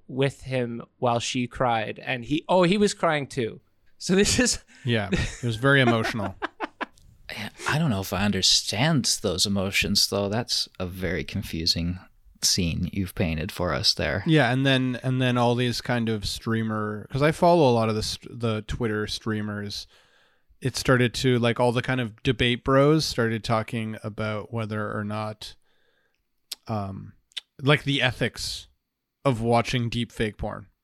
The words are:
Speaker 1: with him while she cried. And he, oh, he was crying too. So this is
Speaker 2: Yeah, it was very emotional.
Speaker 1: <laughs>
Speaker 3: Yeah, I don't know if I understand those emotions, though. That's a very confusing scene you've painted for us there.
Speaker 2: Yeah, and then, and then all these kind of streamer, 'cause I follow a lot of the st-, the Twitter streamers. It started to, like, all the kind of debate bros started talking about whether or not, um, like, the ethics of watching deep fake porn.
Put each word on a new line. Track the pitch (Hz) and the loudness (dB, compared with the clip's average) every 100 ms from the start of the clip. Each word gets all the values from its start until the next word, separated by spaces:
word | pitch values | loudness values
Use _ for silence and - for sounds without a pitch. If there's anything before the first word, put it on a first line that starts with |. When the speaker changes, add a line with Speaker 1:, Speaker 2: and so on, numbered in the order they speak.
| - | -10
Speaker 1:
with | 127 135 - | -2 -2 -2
him | 131 131 120 117 - - | -6 -4 -4 -6 -12 -4
while | 127 120 | 0 0
she | - 127 120 | -2 -4 -4
cried. | - 127 117 110 110 | -2 0 0 -2 -8
And | 131 131 117 | -6 -6 -4
he, | 147 - | -4 2
oh, | 180 | 4
he | 175 208 | 4 4
was | 202 - | 2 2
crying | 170 151 139 | 0 0 -4
too. | - 113 - _ _ _ - | -6 -6 -6 _ _ _ -10
So | - 190 | 0 2
this | 202 - | 4 4
is | 247 - - - | 2 0 -6 -10
Speaker 2:
Yeah, | 123 117 98 | -2 0 0
it | 185 - - | 0 -2 -4
was | 120 110 | -4 0
very | 135 139 | 4 6
emotional. | 123 117 110 117 98 - | 6 4 2 -2 -6 -6
Speaker 1:
<laughs> | - - - - - _ - - - | -10 -8 -10 -8 -12 _ -20 -20 -16
Speaker 3:
Yeah, | - 107 - - | -12 -12 -8 -2
I | 151 | 0
don't | 165 | 2
know | 98 | 0
if | 98 | -2
I | 92 101 | 0 0
understand | 95 - - - 101 151 156 - - | 2 2 2 0 0 2 2 2 0
those | 104 87 107 | 0 0 0
emotions, | 98 98 95 98 101 - | 0 0 0 2 2 2
though. | 101 101 | 0 0
That's | 110 - - - - | -2 -2 -4 -4 -6
a | 90 | -8
very | 95 90 85 | -4 -4 -4
confusing | - 98 - 82 82 - 85 90 - _ - - | -4 -6 -6 -4 -2 0 0 -4 -8 _ -20 -4
scene | - - 85 80 85 | 0 2 0 0 -4
you've | - 92 - | -2 -4 -2
painted | 87 78 76 | -2 -2 -4
for | - 87 | -4 -2
us | 69 - | 0 0
there. | - 82 101 165 | 0 0 -2 2
Speaker 2:
Yeah, | 156 120 | 4 4
and | 127 135 | 2 2
then, | 131 127 123 | 2 0 -4
and | 131 127 | -2 0
then | 127 123 | 2 2
all | 120 120 | 2 2
these | 123 113 | 0 -2
kind | - 120 113 | -2 -2 0
of | 110 - | -2 -4
streamer, | - - 113 110 107 107 107 - | -6 -2 -2 0 -2 -4 -6 -6
'cause | 131 | 0
I | 147 | 2
follow | 156 175 175 135 | 4 6 6 6
a | |
lot | 117 110 | 6 2
of | 107 | 0
the | |
st-, | 104 - - 120 | -2 -6 -10 -4
the | 117 110 | -2 -2
Twitter | 104 - 120 107 104 | -4 -4 -2 -2 -4
streamers. | - 113 107 104 104 101 - - _ _ _ _ _ _ _ | -4 -4 -2 -2 -6 -8 -10 -12 _ _ _ _ _ _ _
It | 131 - | -6 -4
started | - 127 123 | 2 4 4
to, | - 131 123 | 2 2 4
like, | 117 117 | 2 2
all | 123 | 2
the | 120 | 0
kind | - 127 | -2 -2
of | 117 110 | -4 -4
debate | - 127 123 120 - | -2 0 2 0 2
bros | 135 143 160 - | 6 6 4 2
started | - 113 113 - | 0 0 0 0
talking | 110 107 120 110 110 | -2 -2 -4 -6 -6
about | 110 107 110 107 - | -10 -6 -6 -6 -6
whether | 113 107 107 104 | -6 -4 -4 -4
or | 110 104 | -4 -6
not, | 107 107 107 - - _ _ _ _ _ _ _ _ - - - | -6 -6 -10 -14 -18 _ _ _ _ _ _ _ _ -18 -14 -6
um, | 110 98 98 101 - _ - - - | -6 -6 -10 -14 -20 _ -18 -18 -4
like, | 131 151 139 | 2 2 2
the | 139 | 0
ethics | 123 - 117 - - - - _ _ _ _ _ | 0 0 -4 -4 -8 -10 -14 _ _ _ _ _
of | 139 113 | -2 0
watching | 117 117 113 127 117 | 2 2 2 -2 -2
deep | 120 117 | -2 -4
fake | - 110 - | -4 -4 -4
porn. | 107 104 104 _ | -8 -10 -14 _